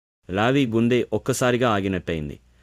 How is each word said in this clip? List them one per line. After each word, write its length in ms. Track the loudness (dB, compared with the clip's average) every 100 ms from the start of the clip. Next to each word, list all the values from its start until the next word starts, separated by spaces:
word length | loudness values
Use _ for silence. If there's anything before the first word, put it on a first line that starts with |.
| _ _ -8
రావి 360 | -2 2 2 2
గుండె 400 | 2 2 2 0
ఒక్కసారిగా 580 | -4 -2 0 0 2 2
ఆగినట్టయింది. 680 | 0 0 -4 -4 -6 -6 -12 _ _